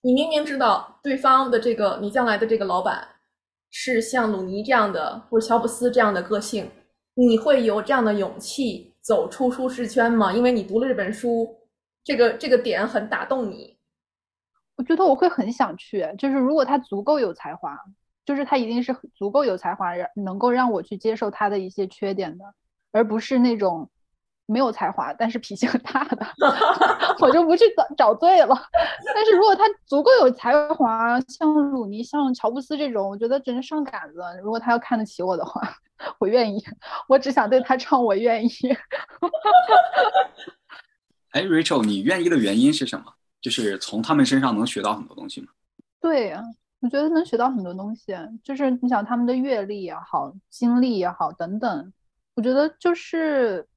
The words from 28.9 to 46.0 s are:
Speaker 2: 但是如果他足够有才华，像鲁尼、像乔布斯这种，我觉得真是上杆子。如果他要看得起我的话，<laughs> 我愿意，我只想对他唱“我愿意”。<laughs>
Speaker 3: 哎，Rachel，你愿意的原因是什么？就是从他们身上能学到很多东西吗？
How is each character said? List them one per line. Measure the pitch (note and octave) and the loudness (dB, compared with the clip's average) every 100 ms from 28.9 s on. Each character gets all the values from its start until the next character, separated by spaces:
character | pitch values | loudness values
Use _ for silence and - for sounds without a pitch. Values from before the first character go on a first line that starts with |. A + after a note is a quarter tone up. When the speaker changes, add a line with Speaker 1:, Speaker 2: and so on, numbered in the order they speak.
| - F#4+ | -4 -4
Speaker 2:
但 | G#4 | 0
是 | A4 F#4+ | 6 6
如 | |
果 | G#4+ | 6
他 | F#4+ G#4+ G4+ _ | 6 4 0 _
足 | C#4 | 2
够 | F4+ B4+ | 6 8
有 | C4+ | 6
才 | B3+ A#3+ D4 D4 | 2 2 2 2
华， | D#4+ B3 A3 A#3 A#3+ | 0 0 0 0 0
像 | C4 - D#4 D4+ C#4+ | -4 -2 0 2 0
鲁 | C4+ G#3 | -2 -6
尼、 | G#3 | -8
像 | A#3+ D4 C#4 | -6 -2 -2
乔 | B3+ - | -2 -4
布 | A#3+ | -4
斯 | C4 D4+ | -8 -6
这 | C#4+ | -4
种， | A3+ G3 | -4 -4
我 | G3+ | -4
觉 | A#3 | -2
得 | C4+ | -2
真 | C4+ | -4
是 | B3 | -8
上 | C4 D#4 | -6 -6
杆 | C#4+ G#3 D#3+ | -6 -8 -14
子。 | E3 F3+ - | -14 -14 -10
如 | G3+ | -8
果 | A3+ | -6
他 | A3+ | 0
要 | A#3+ | 0
看 | A#3+ A#3 | 0 -4
得 | |
起 | G#3+ - | -4 -6
我 | F3+ F3 | -4 -4
的 | |
话， | - - - - _ _ | -6 -8 -10 -12 _ _
<laughs> | - - | -16 -4
我 | G3 | 0
愿 | A#3+ A3+ | 2 2
意， | G3+ - - - - - | -4 -10 -20 -14 -14 2
我 | C4 | 2
只 | C4 | 4
想 | B3+ G#3 | 0 2
对 | B3+ | 2
他 | B3+ C4 | 2 -2
唱 | - C#4 | 2 2
“我 | A#3 G3 | 2 2
愿 | A#3 A3+ | 2 2
意”。 | A3+ - B3+ C#4 - - - - E4+ D#5+ G#4+ F5+ F5+ A4 - - A#4 - - - - | 0 -2 -2 -2 -4 -10 -10 -6 -6 -2 4 4 8 6 6 2 2 2 0 -4 -20
<laughs> | - _ - - _ _ _ _ | -20 _ -20 -20 _ _ _ _
Speaker 3:
哎， | C#3+ | -4
Rachel， | F#3+ D#3+ D#3+ D3 | 2 2 2 0
你 | G#2+ G2+ | 0 0
愿 | G#2+ F#3 | 0 0
意 | F3 | 2
的 | E3 | 2
原 | G#2 G2+ | 2 4
因 | C3 | 4
是 | D3+ | 2
什 | C3 F#2 | -4 -8
么？ | - _ _ _ | -12 _ _ _
就 | - | -8
是 | A2 G#2+ G2 | -4 -4 -4
从 | - G#2 | -8 -8
他 | A#2 | 0
们 | D3+ | 2
身 | B2+ C3+ | 4 2
上 | C3 | 2
能 | G#2+ A2+ | 0 -2
学 | - | -2
到 | G2+ | -4
很 | G#2+ - | -4 -8
多 | |
东 | - - | -16 -16
西 | - | -16
吗？ | - _ _ _ _ _ | -20 _ _ _ _ _